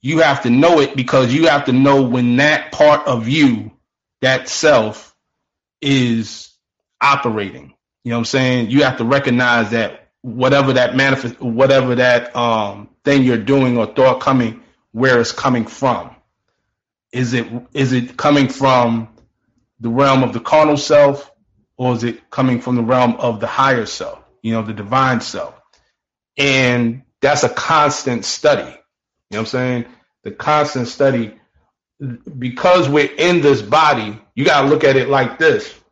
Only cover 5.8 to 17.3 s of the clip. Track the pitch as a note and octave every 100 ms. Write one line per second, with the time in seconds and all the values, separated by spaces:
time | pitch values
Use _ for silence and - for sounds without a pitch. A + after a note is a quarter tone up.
5.8 | C#3+ C3+ B2 A2+ G#2+ - - _ _ _
6.8 | _ _ C#3 C#3 B2 G#2+ G2 - - _
7.8 | _ _ A#2+ A#2 A#2 C3+ B2+ B2+ A2 C3+
8.8 | C3+ B2+ A#2 C#3 C3+ A#2+ B2 A#2+ G#2+ A2+
9.8 | G#2 - _ _ B2 A2+ B2+ C#3 C3+ B2+
10.8 | A#2+ B2+ C#3 C3+ A#2+ - B2 A#2 C3 C3+
11.8 | B2+ B2 B2+ A#2+ A#2+ A#2+ A#2+ A2 G#2 G2+
12.8 | G#2 _ - C#3 B2+ A#2 G#2 C#3 C3 A#2+
13.8 | G#2+ - C3 C3 - C3+ A#2 A2 _ _
14.8 | _ A2 C3 B2 A#2 - C3+ B2 A2 -
15.8 | C3+ G2+ E2 _ _ _ _ _ _ _
16.8 | _ _ _ B2 B2